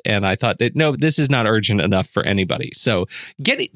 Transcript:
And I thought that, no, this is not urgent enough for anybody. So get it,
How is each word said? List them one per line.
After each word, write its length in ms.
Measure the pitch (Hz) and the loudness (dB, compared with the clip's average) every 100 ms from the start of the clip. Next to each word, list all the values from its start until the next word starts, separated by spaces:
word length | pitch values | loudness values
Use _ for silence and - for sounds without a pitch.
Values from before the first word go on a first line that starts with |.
And 220 | - 104 98 | -2 0 0
I 80 | 95 | 0
thought 220 | 101 - | 0 0
that, 160 | 120 143 | 0 2
no, 220 | 156 131 | 0 2
this 200 | 156 156 | 0 2
is 120 | 139 | 2
not 160 | 135 110 | 2 4
urgent 320 | 110 104 104 | 2 2 0
enough 300 | 85 95 90 | 2 0 0
for 140 | - - | -2 0
anybody. 460 | 98 92 - - | 0 0 -2 -6
So 320 | - - 101 90 - - - | -4 0 0 -2 -8 -14 -4
get 200 | 143 262 | -2 -2
it, 80 | 127 | -4